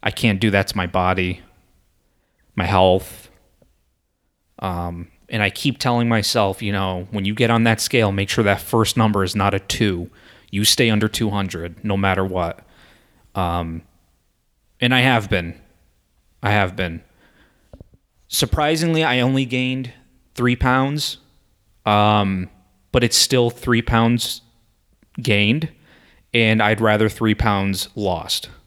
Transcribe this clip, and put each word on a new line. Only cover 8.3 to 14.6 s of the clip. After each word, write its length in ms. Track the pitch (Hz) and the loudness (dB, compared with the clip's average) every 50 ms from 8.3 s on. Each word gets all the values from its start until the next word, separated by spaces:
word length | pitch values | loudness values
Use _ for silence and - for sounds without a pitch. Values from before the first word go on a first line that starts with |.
| - - 113 | 0 0 2
that 160 | 101 98 95 | 2 2 0
first 360 | - - - 113 110 - - - | -2 -2 0 2 2 2 2 2
number 260 | 113 107 104 101 95 | 2 2 2 0 -2
is 120 | 90 - | -2 0
not 180 | 104 95 101 98 | 0 0 0 0
a 60 | 98 | -2
two. 500 | - _ - - 123 104 92 85 87 - _ - - - - - _ _ | -4 _ -2 0 0 0 0 -2 -6 -10 _ -20 -20 -20 -20 -20 _ _
You 160 | - 98 104 | -6 -2 0
stay 240 | 104 - - 127 113 | 0 2 2 2 2
under 180 | 110 104 113 110 | 2 2 0 0
two 220 | - - 120 107 | -2 -2 -2 -2
hundred 540 | 101 101 98 92 - 85 85 87 85 - - | -2 -2 -4 -4 -6 -8 -10 -10 -12 -10 -6
no 120 | 104 98 | -4 -4
matter 300 | 98 98 98 95 92 95 | 0 0 0 0 0 -2
what." 400 | 95 92 92 87 85 - - - _ _ _ - _ _ _ _ _ _ _ _ _ _ | -2 -2 -4 -4 -4 -6 -10 -18 _ _ _ -20 _ _ _ _ _ _ _ _ _ _
Um, 480 | 98 92 87 85 87 85 82 82 82 - _ _ _ _ _ _ _ _ _ _ _ _ _ _ _ | -4 -4 -2 -2 -4 -4 -6 -8 -12 -14 _ _ _ _ _ _ _ _ _ _ _ _ _ _ _